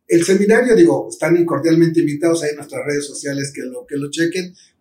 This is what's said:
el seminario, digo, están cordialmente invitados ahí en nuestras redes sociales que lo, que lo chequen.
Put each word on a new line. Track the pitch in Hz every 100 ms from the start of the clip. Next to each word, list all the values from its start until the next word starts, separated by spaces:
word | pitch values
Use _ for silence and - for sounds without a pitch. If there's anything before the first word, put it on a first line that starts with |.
| -
el | 113
seminario, | 113 190 202 240 247 208
digo, | 165 139 -
están | - 156 170 170
cordialmente | 139 165 165 165 160
invitados | 147 147 165 160
ahí | 151
en | 147
nuestras | - 131 143
redes | 143 143
sociales | - 143 139 131
que | 139
lo, | 127 123 -
que | 143
lo | 143
chequen. | 151 165 185 180 - _ _